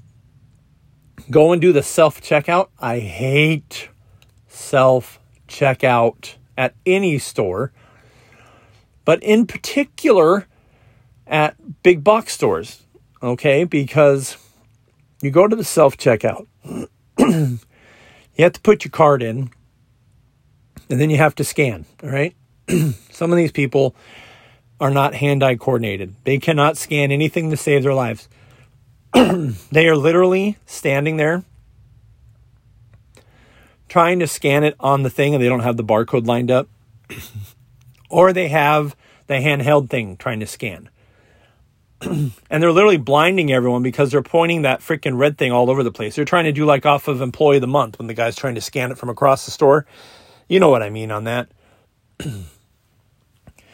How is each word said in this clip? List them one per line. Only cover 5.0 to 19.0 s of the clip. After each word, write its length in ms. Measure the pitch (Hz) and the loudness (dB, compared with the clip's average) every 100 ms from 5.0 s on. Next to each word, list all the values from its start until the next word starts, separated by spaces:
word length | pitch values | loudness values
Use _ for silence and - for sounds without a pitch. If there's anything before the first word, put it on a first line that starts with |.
| - - _ _ _ - 139 127 131 120 117 - - - _ - | -2 -16 _ _ _ -2 -2 0 2 2 2 -2 -12 -20 _ -6
at 160 | 127 - - | -6 -4 -2
any 320 | 190 190 143 | 0 0 -4
store, 560 | - - 101 92 135 - _ _ _ _ _ _ _ _ _ _ _ _ | -4 -4 -4 -4 -6 -10 _ _ _ _ _ _ _ _ _ _ _ _
but 180 | - 165 | 0 0
in 240 | - 220 214 | 2 2 0
particular 1000 | - - - 285 - 311 202 160 196 - _ _ _ _ _ _ _ - | -4 -6 -4 -6 -2 2 4 4 2 -2 _ _ _ _ _ _ _ -4
at 280 | 151 151 - - 147 | -2 -2 -4 -18 0
big 200 | 180 175 | 2 4
box 300 | 147 220 220 | 4 2 0
stores, 500 | - 135 82 110 - _ _ _ _ | -2 -2 -2 -6 -16 _ _ _ _
okay? 420 | 123 123 151 139 | -6 -2 0 2
Because 760 | 175 156 135 147 147 139 131 - _ _ _ _ _ _ _ _ | 2 -2 -2 4 4 4 -2 -14 _ _ _ _ _ _ _ _
you 100 | 139 | 0
go 160 | 139 208 | 4 4
to 80 | 220 | 2
the 80 | |
self-checkout, 840 | 190 - 143 - 139 110 117 - - _ | -2 2 2 2 0 0 -2 -6 -12 _
<clears throat> 540 | - - - _ _ - | -14 -12 -12 _ _ 0
you 400 | 269 165 143 117 - _ _ _ - _ _ - | 2 2 -2 -4 -12 _ _ _ -20 _ _ 0
have 160 | 170 | 0
to 80 | - | 2
put 240 | - 214 151 | 2 2 0
your 60 | |
card 300 | - | 2